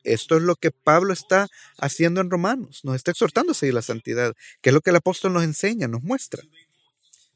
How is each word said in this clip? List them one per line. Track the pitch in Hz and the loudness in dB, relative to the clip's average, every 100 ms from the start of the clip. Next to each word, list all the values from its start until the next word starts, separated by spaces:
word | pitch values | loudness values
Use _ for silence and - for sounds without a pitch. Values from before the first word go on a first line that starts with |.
Esto | - 113 - 160 | -2 -2 2 0
es | |
lo | 175 170 | 2 0
que | 160 | -2
Pablo | - - 160 196 | -2 4 4 4
está | 180 - 185 196 - - - | -4 0 0 0 -8 -20 -6
haciendo | 143 - 170 180 | -6 0 0 0
en | 180 | -2
Romanos. | 175 180 262 - - | -2 -2 -4 -8 -12
Nos | 139 131 | -6 -4
está | - | -4
exhortando | 175 220 - 359 | 0 0 0 0
a | |
seguir | 156 139 | 0 0
la | 120 | -2
santidad, | - 113 - 117 120 - - - | -4 -8 -6 -2 -2 -4 -18 0
que | 131 | 4
es | |
lo | 139 | 4
que | 185 | 4
el | 175 | 2
apóstol | 180 180 196 | 2 -2 -2
nos | 180 | 0
enseña, | 165 151 196 233 131 | -2 -2 -4 -2 -4
nos | 117 | -6
muestra. | 151 262 - - - _ _ _ _ _ _ - _ | -4 -6 -6 -12 -14 _ _ _ _ _ _ -20 _